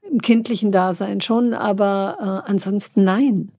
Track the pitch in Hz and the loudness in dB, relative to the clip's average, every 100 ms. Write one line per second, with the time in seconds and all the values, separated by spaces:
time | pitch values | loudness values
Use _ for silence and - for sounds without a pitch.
0 | 403 262 - 233 226 220 208 196 185 175 | -4 -2 2 2 2 -2 2 2 2 -2
1 | 196 202 - 226 240 226 214 196 202 196 | -4 -4 0 0 0 0 -2 0 0 0
2 | 196 - 208 196 - 196 190 202 - - | -2 -4 -6 -6 -2 -2 0 -4 -2 2
3 | 190 196 277 196 - | 2 4 2 0 -4